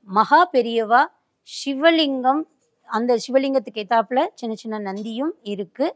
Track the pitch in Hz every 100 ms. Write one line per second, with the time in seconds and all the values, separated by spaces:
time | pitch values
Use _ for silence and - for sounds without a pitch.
0 | 196 190 220 302 359 269 233 233 214 240
1 | 311 _ _ _ _ - 277 269 320 330
2 | 294 269 254 285 - _ _ _ _ 220
3 | 240 240 - 262 269 269 254 220 202 226
4 | 220 254 330 - 233 220 226 214 202 196
5 | 214 226 302 381 208 202 190 - 311